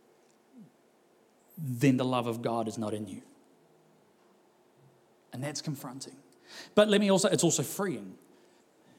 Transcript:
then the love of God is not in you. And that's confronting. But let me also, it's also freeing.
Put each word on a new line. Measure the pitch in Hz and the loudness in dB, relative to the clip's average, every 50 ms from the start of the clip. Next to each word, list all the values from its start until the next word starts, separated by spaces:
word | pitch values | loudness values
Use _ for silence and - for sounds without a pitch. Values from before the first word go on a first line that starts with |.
| _ _ _ _ _ _ _ _ _ _ 269 254 202 131 _ _ _ _ _ _ _ _ _ _ _ _ _ _ _ _ _ - | _ _ _ _ _ _ _ _ _ _ _ -20 -20 -20 _ _ _ _ _ _ _ _ _ _ _ _ _ _ _ _ _ -10
then | 160 135 127 117 131 143 127 | -8 -6 -2 2 4 4 4
the | 127 127 | 4 2
love | 127 127 123 117 | 0 0 0 0
of | 120 117 117 117 | -2 -4 -4 -4
God | 127 113 117 113 110 | -2 -2 -2 -2 -4
is | 107 | -4
not | 113 110 104 107 | -4 -4 -4 -4
in | 107 107 | -6 -6
you. | 95 95 - - - - - _ _ _ _ _ _ _ _ _ _ _ _ _ _ _ _ _ _ _ _ _ _ _ _ _ _ _ _ - - _ _ _ _ _ _ _ _ - | -8 -10 -14 -16 -20 -20 -20 _ _ _ _ _ _ _ _ _ _ _ _ _ _ _ _ _ _ _ _ _ _ _ _ _ _ _ _ -20 -20 _ _ _ _ _ _ _ _ -12
And | 127 127 | -8 -8
that's | 143 147 - - | -8 -8 -6 -6
confronting. | 160 147 131 - 135 123 135 - - - - - - _ _ _ - - - - - - | -6 -8 -8 -10 -12 -14 -14 -14 -16 -18 -20 -20 -20 _ _ _ -20 -18 -18 -18 0 4
But | - 208 214 | 4 6 6
let | 202 202 | 6 4
me | 208 196 | 6 6
also, | 196 190 190 208 | 4 4 4 4
it's | 180 147 - | 4 4 4
also | 165 139 - 143 | 2 2 2 -2
freeing. | - - - 196 196 143 110 98 95 - - - - - - _ _ _ _ _ _ _ _ _ _ - | -4 -4 -4 -4 -4 -4 -6 -8 -12 -16 -20 -20 -20 -20 -20 _ _ _ _ _ _ _ _ _ _ -20